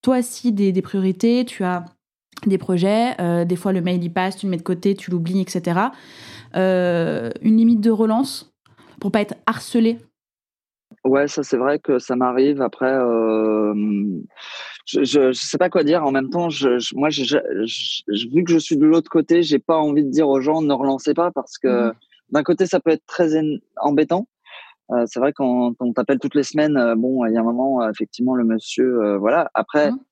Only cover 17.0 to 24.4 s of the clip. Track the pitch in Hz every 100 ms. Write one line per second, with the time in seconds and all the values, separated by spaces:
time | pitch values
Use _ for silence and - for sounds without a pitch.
17 | 151 143 123 143 - 87 113 - - -
18 | - 104 120 147 170 165 - 151 156 165
19 | 156 165 143 170 160 143 - 160 151 143
20 | 143 139 151 135 135 160 151 135 139 135
21 | - 147 175 151 - - 131 123 113 113
22 | _ _ _ 143 - - 185 180 165 156
23 | - - 165 156 156 143 _ - 143 147
24 | 147 143 - _